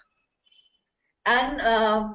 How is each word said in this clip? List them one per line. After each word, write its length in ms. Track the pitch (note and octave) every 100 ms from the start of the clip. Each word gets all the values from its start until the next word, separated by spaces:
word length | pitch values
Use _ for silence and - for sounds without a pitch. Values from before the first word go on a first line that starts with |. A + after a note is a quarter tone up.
| _ _ _ _ _ _ _ _ _ _ _ _ -
And, 340 | B3 C4 D4
uh, 440 | A3+ A3+ A3 G#3+ G#3+